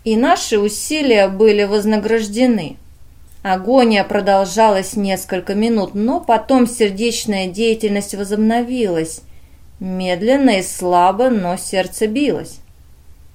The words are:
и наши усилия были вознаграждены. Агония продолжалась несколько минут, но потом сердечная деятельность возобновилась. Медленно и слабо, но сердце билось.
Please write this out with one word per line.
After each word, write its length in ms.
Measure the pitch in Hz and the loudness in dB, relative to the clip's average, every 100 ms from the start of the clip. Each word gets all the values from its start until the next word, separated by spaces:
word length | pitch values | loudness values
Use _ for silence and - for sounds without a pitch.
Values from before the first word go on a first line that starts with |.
и 140 | 220 220 | -2 0
наши 400 | 285 330 - 214 | 2 2 0 0
усилия 680 | 208 214 - 311 285 214 196 | 0 -2 -6 -2 2 4 2
были 380 | 190 220 208 202 | 4 4 4 2
вознаграждены. 1120 | 208 208 214 214 226 208 208 254 220 151 - - - - - - - | 0 0 0 0 -2 -2 0 2 0 -4 -12 -20 -20 -20 -20 -20 -10
Агония 600 | 196 185 190 262 233 208 | -4 -2 2 4 4 2
продолжалась 920 | 190 208 196 196 190 196 220 196 185 208 | 0 0 2 2 2 2 4 2 -2 -4
несколько 580 | 196 185 - 185 180 | -2 -4 -4 -6 -4
минут, 400 | 202 226 226 185 | -2 0 0 -2
но 260 | 202 220 339 | -2 -2 -2
потом 460 | 339 220 220 262 240 | 0 0 2 2 2
сердечная 800 | - 208 196 233 226 - 196 185 | 0 -2 0 -2 -2 -4 -4 -4
деятельность 680 | 180 226 220 214 202 202 196 | -2 0 0 -2 -2 -4 -8
возобновилась. 1080 | 196 208 220 233 240 254 208 165 160 - - - - - - - | -4 0 2 0 -2 -2 -2 -2 -4 -8 -18 -20 -20 -20 -20 -14
Медленно 800 | 185 185 185 180 220 277 262 196 | -10 -6 -4 -2 0 2 4 2
и 60 | |
слабо, 680 | 185 - 180 175 180 196 262 | -2 -6 0 4 4 2 0
но 260 | 226 175 185 | 0 -2 -4
сердце 520 | - 190 185 - 214 | -4 -4 -4 -2 -2
билось. 500 | 226 285 151 - - - - - - - - - | 0 -2 -2 -6 -16 -20 -20 -20 -20 -20 -20 -20